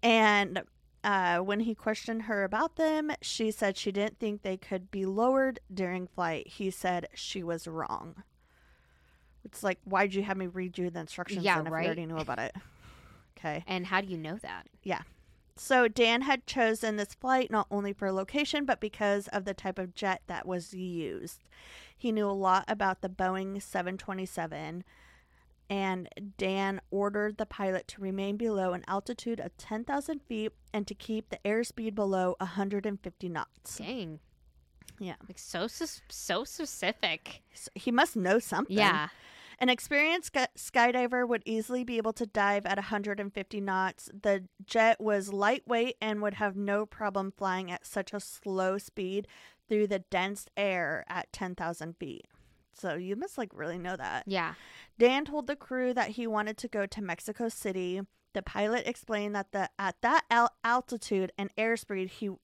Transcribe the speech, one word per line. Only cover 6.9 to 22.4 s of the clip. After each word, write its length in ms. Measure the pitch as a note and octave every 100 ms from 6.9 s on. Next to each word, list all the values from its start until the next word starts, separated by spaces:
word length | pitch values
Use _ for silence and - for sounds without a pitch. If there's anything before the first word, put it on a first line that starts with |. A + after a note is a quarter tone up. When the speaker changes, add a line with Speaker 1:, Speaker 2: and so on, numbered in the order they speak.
| F3 F3
Speaker 1:
she 280 | - - G3
was 240 | E3+ E3 E3
wrong. 560 | D#3+ - - E3 E3+ - _ _ _ _ _ _ _ _ _ _ _
It's 180 | - -
like, 140 | G3+ F#3
"Why'd 300 | - F#3+ G3+
you 80 | F#3+
have 140 | G3+ F#3+
me 100 | F#3
read 300 | F#3 F3+ F3
you 120 | F3+
the 100 | E3+
instructions 420 | D#3+ - F3+ G3+
Speaker 2:
Yeah, 120 | F#3 E3+
Speaker 1:
then 100 | D#3
if 60 |
Speaker 2:
right? 80 | D#3+
Speaker 1:
you 40 | E3
already 180 | E3 D#3+
knew 120 | D#3+
about 200 | D#3 B2
it?" 160 | A#2+ -
<laughs> 40 | - - - - - - _ -
Okay. 260 | E3 D3+ E3+
Speaker 2:
And 200 | F#3 F#3
how 140 | F#3+
do 60 | G3
you 120 | F3
know 180 | D#3 G3+
that? 260 | - F2+ - _
Speaker 1:
Yeah. 180 | F#3+ F3+ - - - - _ -
So 320 | - B3+ B3+
Dan 340 | A3 A#3 A#3
had 240 | C4+ C4+ -
chosen 480 | C4 A3+ A3 A3+ G#3+
this 160 | G3+
flight 360 | - B3+ C4 B3+
not 160 | A3 -
only 200 | G3+ G3+
for 200 | G3+ G3
location, 520 | F#3+ G3 C#4+ D4 D4
but 160 | C#4 A#3
because 460 | G#3+ - G#3 G3+ G3
of 160 | G#3
the 80 | F#3+
type 280 | F#3+ G3 F#3
of 140 | F#3 -
jet 260 | G3 F#3 -
that 180 | F3 -
was 260 | F3+ E3+
used. 680 | F#3 F3+ E3+ D3 E2 E3 - _ - - - - _
He 140 | B3
knew 140 | A3 G#3
a 20 |
lot 340 | G3